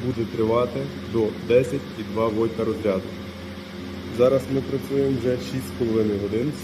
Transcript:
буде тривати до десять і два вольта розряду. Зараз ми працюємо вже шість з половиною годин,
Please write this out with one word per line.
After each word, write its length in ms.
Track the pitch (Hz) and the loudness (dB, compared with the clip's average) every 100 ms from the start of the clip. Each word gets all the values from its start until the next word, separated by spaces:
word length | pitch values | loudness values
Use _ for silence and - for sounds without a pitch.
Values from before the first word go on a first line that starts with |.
| 123 | -4
буде 180 | 113 107 113 | -2 -2 0
тривати 440 | 110 120 123 135 139 135 98 | 2 4 2 -2 -6 -6 -2
до 160 | 113 104 87 107 | 0 0 0 4
десять 320 | 123 131 139 - - | 4 4 0 -6 -8
і 40 | 101 | -4
два 160 | 104 113 | 0 0
вольта 360 | 107 113 110 | 2 0 0
розряду. 440 | 110 101 101 95 - - - - - - - - - - - 117 | -2 0 2 0 -2 -8 -10 -10 -10 -12 -12 -10 -10 -8 -4 4
Зараз 260 | 127 135 131 | 6 6 2
ми 60 | 135 | 0
працюємо 580 | 120 131 - 139 139 131 | 0 -2 0 2 2 2
вже 180 | 123 123 | 2 0
шість 320 | - 135 - | -2 -4 -4
з 100 | - | -2
половиною 420 | 117 110 107 101 | 2 2 2 2
годин, 320 | 101 107 143 - | 0 0 0 -4